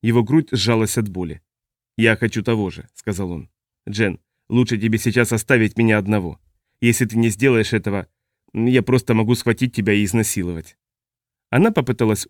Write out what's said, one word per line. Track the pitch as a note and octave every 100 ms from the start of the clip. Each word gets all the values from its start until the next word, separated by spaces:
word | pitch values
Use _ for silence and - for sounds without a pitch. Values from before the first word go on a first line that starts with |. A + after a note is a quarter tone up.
его | A2+ A#2
грудь | G#2+ D3+ D3+
сжалась | A#2+ G2 A2+ A2 -
от | G#2+
боли. | F2+ F2 D2+ _ _ _ _ _ -
«Я | A2 A2
хочу | A2 A2+
того | G#2+ A2+ G2
же», | E2 -
сказал | - - F#2 F#2+
он. | E2+ - _ _ _ -
«Джен, | G#2 G#2+ F2 _ _ _
лучше | A#2+ A#2+ A2+
тебе | A2 A2
сейчас | - A2 A#2
оставить | A2+ - C3 G#2+ A2
меня | A2+ G#2+
одного. | G2 G#2+ F2 C#2+ _ _ _ _
Если | A#2 A2+
ты | A#2 G#2+
не | A#2
сделаешь | G#2 C3+ A#2 G#2+
этого, | A2 G#2 G2 - _ _ _ _
я | - A#2 B2+
просто | G#2+ B2 -
могу | A2+ A2
схватить | A#2+ - A2 B2+
тебя | - G2+
и | G#2
изнасиловать». | G2+ A#2 G#2+ - F2 E2 - _ _ _ _ _ _ _ _
Она | B2 G#3+
попыталась | G#3+ B2+ A#2 A2+ G#2 -